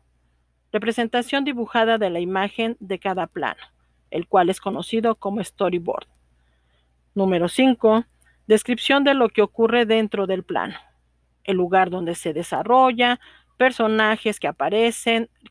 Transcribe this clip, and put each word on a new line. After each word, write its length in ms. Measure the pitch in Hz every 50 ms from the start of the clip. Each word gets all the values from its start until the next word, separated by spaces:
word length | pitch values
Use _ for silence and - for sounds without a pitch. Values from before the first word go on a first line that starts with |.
| _ _ _ _ _ _ _ _ _ _ _ _ _ _ -
representación 720 | 208 208 226 226 - 233 226 - 240 233 - - 277 277
dibujada 520 | 294 277 240 226 - - 240 226 226 226
de 120 | 220 214 185
la 100 | 170 170
imagen 560 | 180 180 190 190 196 202 - - 226 226 240 -
de 180 | 208 185 196 175
cada 280 | - 196 185 185 165
plano, 340 | - _ 175 143 113 - - - _ _ _ _ _ _ _ _ _
el 160 | - 156 175
cual 220 | - - 190 175 170
es 100 | 190 -
conocido 560 | - 196 - 139 175 - - 226 220 233 220
como 260 | - - 196 196 226
storyboard. 680 | 190 - - _ 202 175 175 175 170 - - - - _ _ _ _ _ _ _ _ _ _ _ _ _ _ _ _ _ _ _ _ _ _
Número 320 | 202 196 190 180 170 170
cinco, 560 | 175 - - 262 262 247 - - 220 214 226 233 - _ _ _ _ _ _ _
descripción 580 | - 214 208 - - 247 233 - - 277 285 277
de 80 | 277 277
lo 160 | 269 240 220
que 140 | - - 208
ocurre 420 | 196 - - 226 220 226 240 233
dentro 420 | 214 220 226 220 208 - 208 196
del 160 | 180 190 185 185
plano, 320 | - 180 113 87 - - - - _ _ _ _ _ _ _ _ _ _ _ _
el 100 | - 190
lugar 340 | 180 180 175 190 190 185 180
donde 260 | 175 185 175 165 175
se 180 | - - 170 151
desarrolla, 880 | 156 175 - - 135 175 214 247 262 262 254 233 233 247 240 247 - - - - _ _ _ _
personajes 840 | _ 254 262 247 - 233 214 220 220 220 214 220 214 - 220 202 -
que 80 | - 147
aparecen, 800 | - - 139 156 196 220 226 233 226 - - 240 226 226 226 - _ _ _ -